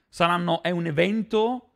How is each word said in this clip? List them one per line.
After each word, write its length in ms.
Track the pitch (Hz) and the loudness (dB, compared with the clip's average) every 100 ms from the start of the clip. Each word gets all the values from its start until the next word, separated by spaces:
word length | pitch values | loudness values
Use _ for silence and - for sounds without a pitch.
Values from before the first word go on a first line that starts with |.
| _ | _
saranno, 480 | - 170 175 175 170 | 0 0 2 0 0
è 80 | 170 | -2
un 160 | 175 165 | -2 -2
evento 840 | 147 180 220 214 220 226 254 - | 0 2 0 0 0 0 -2 -10